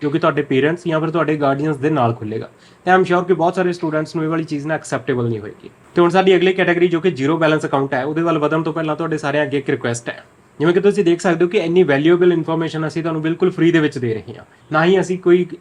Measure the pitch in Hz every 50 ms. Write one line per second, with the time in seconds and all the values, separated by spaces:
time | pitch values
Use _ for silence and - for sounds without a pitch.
0 | 147 147 139 170 175 165 143 147 147 - 139 131 135 151 170 170 - 175 160 156
1 | 156 165 160 170 156 143 156 151 147 139 139 139 147 156 151 131 123 151 156 147
2 | 120 113 113 - 113 107 110 110 104 - - _ _ - - _ _ 180 185 185
3 | 185 165 175 175 185 175 190 156 160 175 180 185 180 180 175 175 - 156 151 156
4 | 156 156 - 170 156 156 165 165 160 156 156 143 139 151 160 147 - - - 131
5 | 120 - 135 123 120 117 117 107 101 104 - - - - - _ _ - - 180
6 | 175 170 165 190 185 185 190 175 170 185 185 190 180 160 175 175 175 180 170 165
7 | 156 190 165 123 131 139 165 160 160 156 156 151 147 151 - 139 135 135 143 127
8 | 127 147 156 160 170 170 165 156 147 147 156 160 160 160 151 165 160 156 151 147
9 | 165 160 156 151 151 143 139 147 151 139 131 143 135 - 127 120 - 123 117 120
10 | - - - - - - _ _ _ _ _ _ 143 165 175 185 180 202 202 202
11 | 196 165 170 170 - 190 170 165 180 175 175 214 165 165 170 180 185 143 139 139
12 | 147 160 175 170 180 180 175 165 151 - 165 160 165 160 - 156 156 156 156 170
13 | 156 165 160 156 151 160 170 170 - 185 180 - 160 170 165 165 151 151 147 139
14 | 120 117 110 107 95 - 113 - - - _ _ _ _ 147 156 160 175 190 190
15 | 175 143 185 185 - 180 175 180 180 170 156 -